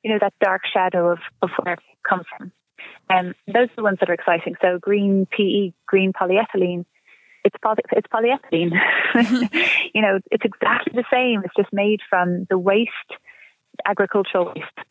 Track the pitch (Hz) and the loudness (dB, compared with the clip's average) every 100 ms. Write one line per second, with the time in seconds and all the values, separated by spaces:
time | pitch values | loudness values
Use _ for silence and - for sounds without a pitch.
0 | 220 214 202 _ 202 190 - 202 185 180 | 0 0 0 _ 0 0 -2 0 0 2
1 | 175 170 - _ 185 - 180 170 _ _ | 0 0 -6 _ -4 -4 -8 -8 _ _
2 | - 185 170 - 185 _ _ - - - | -2 -2 -4 -16 -18 _ _ -20 -20 -20
3 | - 185 180 - - 220 247 - 214 190 | 0 0 0 -10 -2 2 0 0 -2 0
4 | 185 170 - 170 185 175 185 180 196 208 | 0 0 2 0 -2 0 0 0 0 2
5 | 202 196 190 - 196 202 190 - - 196 | 4 2 2 0 0 0 -2 -8 -2 0
6 | 190 - 180 190 226 196 180 175 175 _ | 2 0 2 2 2 0 0 -2 -8 _
7 | _ _ _ _ 202 - 214 220 - - | _ _ _ _ -4 -2 -2 -2 -2 -4
8 | - 226 233 277 - 165 175 175 - - | -2 0 0 0 -2 -2 0 0 0 0
9 | - 233 226 247 240 320 339 - - 214 | 2 2 2 2 0 0 0 0 -2 0
10 | 208 196 - 226 214 - - 202 - 233 | 0 0 0 -2 -2 -2 -2 0 -2 -4
11 | 240 254 254 220 180 - 196 202 208 214 | 0 0 2 -2 -2 -2 -2 0 0 -2
12 | - 185 180 180 185 185 180 202 233 - | 0 0 0 -2 -2 0 2 2 0 -6
13 | - - - - - _ _ - - - | -16 -20 -20 -20 -20 _ _ -6 -4 0
14 | 196 208 190 190 175 160 - - - | 0 0 0 0 -2 -6 -14 -16 -20